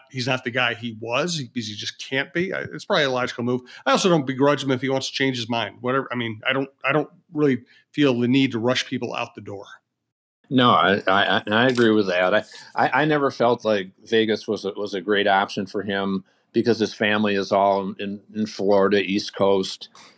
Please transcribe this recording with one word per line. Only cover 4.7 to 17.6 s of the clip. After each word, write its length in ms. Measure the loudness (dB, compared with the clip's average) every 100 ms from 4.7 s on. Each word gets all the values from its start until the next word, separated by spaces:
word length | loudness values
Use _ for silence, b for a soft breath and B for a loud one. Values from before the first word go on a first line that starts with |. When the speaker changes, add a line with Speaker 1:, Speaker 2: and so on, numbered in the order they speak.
Speaker 1:
if 80 | -2
he 80 | -2
wants 180 | -4 -4
to 40 |
change 240 | -2 -2 -2
his 120 | -4
mind. 280 | -4 -4 -6
Whatever. 280 | -2 -2 -2
I 60 | -6
mean, 240 | -6 -6 -4
I 40 |
don't, 180 | -2 -4 _
I 80 | -2
don't 180 | 0 -2 _ _
really 300 | 0 2 0 -4 b b
feel 260 | 0 2 2
the 80 | 2
need 260 | 4 2
to 60 | 0
rush 280 | -2 -2 -4
people 280 | -6 -6
out 220 | -6 -8 -12
the 60 |
door. 240 | -16 -16 -16 -20 _ _ _ _ _ _ -2
Speaker 2:
No, 200 | 4 6
I, 320 | 6 4 2 2
I, 300 | 2 2 0
I, 60 | 0
and 80 |
I 140 | 2 2
agree 220 | 4 4
with 180 | 4 2
that. 260 | 2 2
I, 100 | 2 -2 B B
I, 280 | 0 0 2
I 20 |
never 260 | 2 2 0
felt 340 | 2 2 2
like 260 | 0 -2 -2 _
Vegas 440 | 0 2 2 0 -2
was 160 | -4
a, 80 | -4
was 200 | -6 -6
a 80 | -4
great 280 | 0 2 4
option 380 | 2 2 -4 -6
for 160 | -6
him 420 | -4 -4 -2 -4 -8 _ _
because 280 | 0 2 2
his 140 | 0
family 420 | 0 0 2 0 -2
is 160 | 0
all 420 | 2